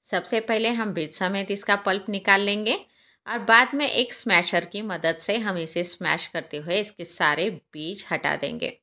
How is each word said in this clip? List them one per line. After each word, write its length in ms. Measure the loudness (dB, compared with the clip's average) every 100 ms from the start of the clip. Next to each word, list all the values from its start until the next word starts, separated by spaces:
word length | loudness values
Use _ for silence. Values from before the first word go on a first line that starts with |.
| -2
सबसे 340 | -4 0 -2
पहले 280 | 0 0 0
हम 220 | 0 -2
बीज 200 | -4 -6
समेत 360 | -2 -2 -2 -4
इसका 260 | -4 0 2
पल्प 280 | 2 -2 -2
निकाल 320 | -2 4 4
लेंगे 340 | 4 0 -2 -4 -6 _ _ _ -8
और 120 | -4
बाद 300 | 6 8 8
में 140 | 0 0
एक 260 | 0 0
स्मैशर 500 | -4 4 4 4 0
की 180 | -2 -10
मदद 320 | -8 -2 0 0
से 200 | -2 -2
हम 200 | 0 -4
इसे 260 | -4 -4
स्मैश 420 | -4 -4 -2 -2 -2
करते 300 | -6 -6 -10
हुए 240 | -2 -2
इसके 240 | -2 -10
सारे 440 | -14 0 2 2 -2 -4 _
बीज 340 | -12 -10 -10 -6
हटा 260 | -4 -2 -2
देंगे। 420 | -4 -6 -8 -8